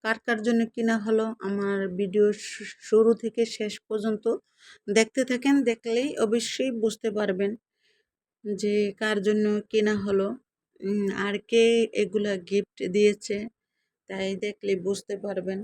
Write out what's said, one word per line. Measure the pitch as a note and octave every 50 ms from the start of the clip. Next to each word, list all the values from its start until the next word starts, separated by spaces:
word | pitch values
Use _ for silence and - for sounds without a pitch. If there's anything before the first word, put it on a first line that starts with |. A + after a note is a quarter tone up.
কার | - A3 A3+ A3
কার | _ - A#3 G#3+
জন্য | G#3+ A#3 A#3 A3+ A#3
কেনা | A3+ _ - A3+ A3+ A3+
হলো, | A3 G3+ A3+ A3 A3 A3 A3+ A3+ _
আমার | - G3 G3+ G3+ G3+ G3 G3+ G3 G3
ভিডিও | F#3+ F3+ F3+ G3+ F#3 F#3 G#3 - G#2 G3+ -
শু-, | - - - - G#3 - - _
শুরু | - - A3 A3 A3 A3+ A#3
থেকে | A#3 - A3 _ - A#3
শেষ | A3+ - - G#3+ G#3 G3+ -
পর্যন্ত | _ _ A3 G#3+ G#3 A3 G#3+ G#3 _ A3+ - - _ _ _ _ - - - _ _
দেখতে | - G3+ A3 A3 A3 _ C4+ B3+
থাকেন, | B3+ B3+ B3 B3 C#4 C#4 C#4 B3+
দেখলেই | A#3 A3+ A3+ _ A#3 A3+ A#3+ C4 D4 -
অবশ্যই | - A3 G#3 A3 A#3+ A3+ - - - C4 C4+
বুঝতে | A#3+ A3+ G#3+ A3 G#3 _ - A3+
পারবেন | G3+ G#3 G#3 G3+ F#3 F3+ G3+ G3+ A3 - _ _ _ _ _ _ _ _ _ _ _ _ _ _ _ _ _
যে | G#3 G3+ F#3 G#3+ G#3 G#3 G#3 G#3 G3+ G3
কার | _ A3 G#3+ G#3+ G#3
জন্য | F#3 G#3 G#3+ G#3+ G#3+ G#3 G#3 G#3 G3+ _
কেনা | - G#3+ G#3+ G#3 G#3+
হলো, | G3+ G3 G3+ G3+ G3 G3 G#3 A#3+ - _ _ _ _ _ _ _ _
উম, | - G3 G3+ G#3 G3+ G3 -
আর | - F#3+ G3+ G3+ G3+ _
কে | - A#3 A#3 A3+ A#3 A#3 A#3 A3+ - -
এগুলা | G3 G#3 F#3 F#3 G#3+ G#3 G#3 G3
গিফট | F#3 F3+ - F#3+ G3+ G3 _ _ - -
দিয়েছে, | F3+ F3+ G#3 G#3 G#3 G3+ G#3 - - G#3 G3+ G#3+ A#3 _ _ _ _ _ _ _ _ _ _ _ -
তাই | F#3+ F#3+ F#3+ F#3+ G3
দেখলে | F#3+ G#3 G#3 G3+ _ - G3+ G3
বুঝতে | F#3 F3 F#3+ G3+ G3 - - G#3
পারবেন। | G3 G3+ G3+ F#3+ F#3+ F3 F#3 F#3+ G3